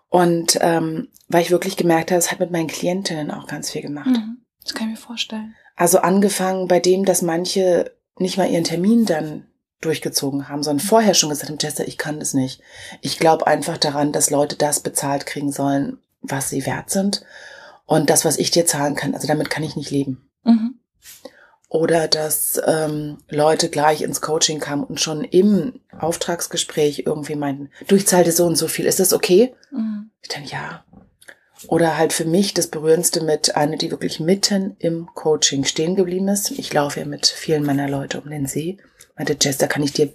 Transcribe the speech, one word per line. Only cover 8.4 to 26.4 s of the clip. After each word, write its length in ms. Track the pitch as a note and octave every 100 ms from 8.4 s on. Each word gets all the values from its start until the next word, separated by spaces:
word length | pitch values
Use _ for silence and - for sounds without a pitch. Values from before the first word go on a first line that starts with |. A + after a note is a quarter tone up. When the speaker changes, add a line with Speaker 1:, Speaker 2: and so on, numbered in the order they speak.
| F3+
Speaker 1:
ihren 140 | F3
Termin 420 | E3 E3 F#3+ A#3 A3
dann 400 | D#3+ D#3 D3+ - _ _ _
durchgezogen 680 | D#3+ C#3+ E3 - C#3+ C#3 C3+
haben, 140 | C#3+
sondern 220 | D3 C#3+ G3+
vorher 280 | A3+ G#3+
schon 160 | E3+ D#3+
gesagt 200 | C#3+ -
haben, 100 | D3+
"Tessa, 240 | D3+ -
ich 160 | - -
kann 200 | D#3 D3+
das 140 | D3+
nicht. 280 | C#3 C3 - _ - - -
Ich 180 | C3+ -
glaub 240 | D#3+ D#3+
einfach 340 | - D3+ D#3+ D#3+
daran, 340 | D#3 C#3+ D3
dass 200 | D3+ -
Leute 240 | C#3+ D3 -
das 240 | D3 D3
bezahlt 480 | - - C#3+ C#3 -
kriegen 240 | D3 C#3+
sollen, 480 | C#3 C#3 C#3 C#3 - _ _
was 300 | - C#3 C3+
sie 160 | C#3 C3+
wert 240 | B2+ -
sind. 340 | G3 G3 G3+ - - - - - - -
Und 240 | D#3 D#3+
das, 160 | D3+ E3
was 120 | C#3
ich 120 | C#3+
dir 160 | F3 E3
zahlen 300 | C#3+ C#3+ C#3+
kann, 180 | C#3+
also 140 | - C#3+
damit 240 | D3+ C#3
kann 120 | -
ich 120 | D3+ D#3+
nicht 160 | C#3
leben." 380 | C#3+ C#3 B2+ _ _
Speaker 2:
Mhm. 360 | - A3+ A#3 - _ _ - - - - _ _ _
Speaker 1:
Oder 400 | D#3 E3 E3 D#3
dass, 520 | D#3 D#3 - - - -
ähm, 520 | D#3 D#3 D3+ D3+ D3 _
Leute 400 | D3 D3+ D#3+ E3
gleich 320 | D3+ D3+ D#3
ins 180 | - C#3
Coaching 400 | - D#3+ - D#3
kamen 240 | C#3+ C#3+
und 160 | - D#3
schon 240 | - D3+
im 560 | D3 F3+ G3+ G3 D3+ - _ -
Auftragsgespräch 1080 | D#3+ E3+ - E3+